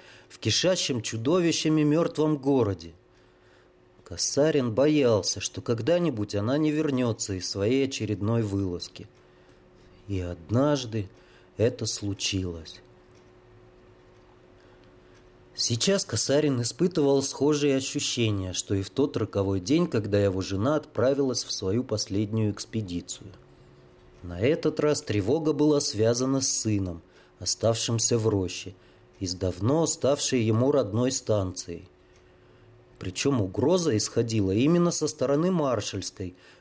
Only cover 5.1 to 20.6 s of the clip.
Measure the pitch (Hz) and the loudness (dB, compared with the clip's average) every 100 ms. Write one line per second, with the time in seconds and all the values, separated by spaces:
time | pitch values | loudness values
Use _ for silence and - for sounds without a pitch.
5.1 | 107 - - - - - 117 113 175 170 | 4 2 -4 -6 -6 -4 -2 0 2 2
6.1 | 117 104 101 107 143 151 151 151 131 123 | -2 -2 -2 0 0 0 0 0 0 0
7.1 | 107 - 95 - 98 104 131 135 - 107 | -2 -4 -4 -4 -2 2 2 0 -2 -4
8.1 | 98 101 117 107 98 95 87 - - - | -2 0 0 0 -2 -2 -6 -10 -16 -20
9.1 | - - - - - - - - - - | -20 -20 -20 -20 -20 -20 -20 -20 -18 -8
10.1 | 98 87 87 80 117 147 143 123 110 92 | -6 -6 -8 -2 2 2 0 -2 -6 -6
11.1 | - - - - - 113 - 110 - 101 | -12 -20 -20 -10 0 0 0 -4 -4 -4
12.1 | 98 - 98 92 82 85 - - - - | -4 -4 -2 -4 -8 -14 -20 -20 -20 -20
13.1 | - - - - - - - - - - | -20 -20 -20 -20 -20 -20 -20 -20 -20 -20
14.1 | - - - - - - - - - - | -20 -20 -20 -20 -20 -20 -20 -20 -20 -20
15.1 | - - - - - - 117 - 190 - | -20 -20 -20 -14 -6 -2 0 0 0 0
16.1 | - - 139 151 127 117 - 180 170 139 | -2 2 2 2 0 -2 0 0 2 4
17.1 | 139 135 - 143 147 147 135 135 147 - | 4 2 0 2 2 2 0 -2 -4 -2
18.1 | - 110 101 92 90 - 98 95 - 139 | 0 0 0 -4 -4 -2 -2 -2 0 0
19.1 | 123 110 101 98 98 87 156 175 120 104 | 0 -2 0 0 0 2 2 2 0 0
20.1 | 101 101 92 87 98 | 2 2 0 -2 0